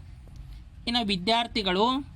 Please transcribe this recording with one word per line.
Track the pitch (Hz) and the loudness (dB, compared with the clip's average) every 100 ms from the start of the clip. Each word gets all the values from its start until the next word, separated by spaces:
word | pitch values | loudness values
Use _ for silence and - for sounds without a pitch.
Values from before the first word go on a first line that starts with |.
| - - - - - - - - - | -16 -16 -18 -16 -14 -16 -16 -10 -2
ಇನ್ನು | 240 208 | 0 2
ವಿದ್ಯಾರ್ಥಿಗಳು, | 190 185 233 226 233 190 180 233 262 - | 0 4 2 2 0 2 4 4 4 -2